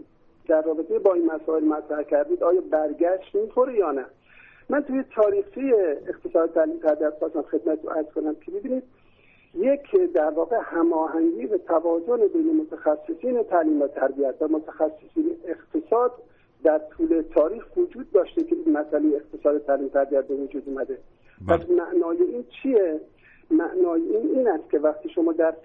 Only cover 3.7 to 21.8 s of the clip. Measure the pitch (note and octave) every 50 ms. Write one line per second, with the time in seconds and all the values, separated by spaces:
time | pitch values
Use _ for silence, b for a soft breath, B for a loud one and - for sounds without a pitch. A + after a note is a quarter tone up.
3.7 | B3 G#3+ F#3 D#3 C#3+ C3+ B2 - - _ b b b b b b b b b b
4.7 | - D4 C#4 - B3+ C4+ C4 - - A3 G#3+ G#3 G3 G3+ G3 - - B3 C4+ C4+
5.7 | A#3+ G#3 F#3 D#3+ C#3+ - - - - - - - - E3+ E3 E3 - E3+ D#3 D#3
6.7 | E3+ E3 E3 D#3 D3+ D3+ D#3+ D3+ D3+ - E3 D#3+ D#3+ D#3 - - - D3+ - D#3+
7.7 | D#3 D#3 - D#3+ - D#3+ D3+ - - D#3+ D3+ D#3 D3+ - - - F3+ G3+ - B3
8.7 | B3+ C4 B3+ - b b b b b b b b b b b b b E4 A3 C4
9.7 | C#4+ C#4+ - - - F#4+ - E4 - E3+ D3+ D#3 D3+ D#3+ E3 D#3+ - G#3+ - -
10.7 | E3+ E3+ E3 E3+ E3 D#3+ D#3+ D#3+ D#3+ D#3+ E3 E3+ E3 A3 A#3+ - G#3+ F3 - -
11.7 | E3+ D#3+ E3 E3+ E3 E3+ E3 E3 E3 D#3+ - F#3+ - E3 D#3 D#3+ D#3+ D#3 D#3 -
12.7 | E3 D#3+ - D#3 D3+ D3+ - - D#3+ - - B3+ B3 A#3+ G#3+ - F#3 F3 D#3+ D#3
13.7 | D3+ D3 C#3+ C3+ - - C3+ C3+ C3+ C#3 C#3 C3 A#2+ - D#3+ D#3 D#3+ D#3 D#3 -
14.7 | - - D#3 D#3 - - - - - - D3+ F3 E3+ - - F3+ D#3+ - - _
15.7 | - D#3+ - - A3+ A#3 B3 B3 - - - b b b b b b _ - -
16.7 | D3+ D3+ D#3 - - - E3 D#3+ E3 E3 D3+ - - - D3 - - A#3 - -
17.7 | - F4+ F4 F4 - A#3+ C4+ - - - - - - E4+ D#4+ - F4 - - D#3+
18.7 | D3+ D3 D3+ - D#3 D3 D3+ D#3 C#3+ - - - - D3 - D3 D3 D3 - -
19.7 | C#3 C3+ C#3 C3 - C#3 C#3 C3+ C#3+ C3+ C3 - C#3 C3+ C#3 C3 - C3+ - C#3
20.7 | C3+ C3 B2 - C3 - - - _ b b b b b F#2+ - E3+ E3 - E4+
21.7 | F4 F4